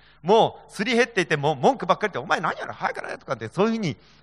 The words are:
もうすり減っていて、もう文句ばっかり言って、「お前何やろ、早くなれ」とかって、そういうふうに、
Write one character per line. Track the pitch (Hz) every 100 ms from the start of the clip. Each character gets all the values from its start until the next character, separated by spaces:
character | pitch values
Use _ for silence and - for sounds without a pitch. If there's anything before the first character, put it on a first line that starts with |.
| _ _
も | 156 220 165 - -
う |
す | -
り | 214
減 | 233 247
っ |
て | -
い | 165
て、 | 156
も | 143
う | 139
文 | 185 262
句 | 180
ば | 175
っ |
か | 214
り |
言 | 123
っ |
て、 | 151
「お |
前 | 151
何 | 160 539
や | 453
ろ、 |
早 | - 202
く | -
な | -
れ」 | -
と | -
か |
っ | 127
て、 | 113
そ | 160
う | 220
い |
う |
ふ | 226
う |
に、 | 180 117 _ _